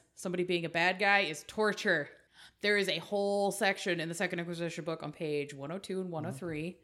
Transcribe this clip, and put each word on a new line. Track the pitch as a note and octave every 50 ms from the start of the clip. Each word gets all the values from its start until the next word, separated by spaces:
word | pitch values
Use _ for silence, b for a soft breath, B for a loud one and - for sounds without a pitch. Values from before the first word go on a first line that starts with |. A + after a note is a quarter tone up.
| _ _ _
somebody | - - F#3 F3+ F3+ F3
being | F3+ F3+ E3+ E3
a | D#3+
bad | D#3+ E3 E3+ F3+ F#3+
guy | F#3 G#3 G3+ G3+ G3
is | F#3+ D3 D#3+ - -
torture. | - - A3 A3 G#3 F#3+ - - G#3 E3+ D3+ - - - - _ B B B B B B B
There | - G#3 G#3
is | G#3 F#3+ F#3
a | D3+ E3
whole | - - G#3 G3+ G3+ G3+ G3+ G3+ G3+ G3
section | F#3+ - A3 G3 G3 - - G3 E3+ E3
in | D#3
the | E3 E3+
Second | - F3+ F3+ F3+ F3
Inquisition | E3+ F3 F3 E3 E3+ E3 D#3+ - D3+
book | E3 D#3+ D#3+
on | D3 D#3
page | D3+ - E3+ D3+ D3 D3 C#3+ C#3+ C#3+
one | C3+ C#3 D3+
oh | F3 G3
two | - - F#3 F#3+
and | F#3 F#3
one | E3 D#3 D3+
oh | -
three | C3+ C3+ F#3 E3+ D#3 D3+ D#3+ F3+ F3+ -